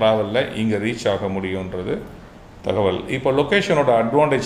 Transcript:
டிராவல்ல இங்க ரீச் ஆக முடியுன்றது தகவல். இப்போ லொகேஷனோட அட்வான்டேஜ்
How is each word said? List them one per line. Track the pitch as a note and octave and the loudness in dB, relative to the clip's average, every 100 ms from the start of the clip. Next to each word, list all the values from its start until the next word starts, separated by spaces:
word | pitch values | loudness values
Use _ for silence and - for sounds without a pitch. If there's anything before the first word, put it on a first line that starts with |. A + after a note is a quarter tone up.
டிராவல்ல | A2 A2 G2+ A#2 C#3+ A2 | 2 2 0 -2 -2 -2
இங்க | A2 G#2 | -2 0
ரீச் | A2 A2+ G#2+ | -2 -2 -2
ஆக | G2 G2 | 0 -2
முடியுன்றது | G2 F#2+ F#2+ F#2 F#2 G2 F#3 - - - - - - | -4 -4 -6 -6 -6 -6 -6 -10 -18 -20 -20 -20 -8
தகவல். | G2+ G2 G2 F#2 - | -4 0 2 0 -4
இப்போ | C3+ C#3 | -2 0
லொகேஷனோட | C3+ C#3+ G3+ G3 D#3 C3 A2+ | 2 2 2 2 2 4 4
அட்வான்டேஜ் | A2+ C#3+ D3+ C3 | 4 2 4 2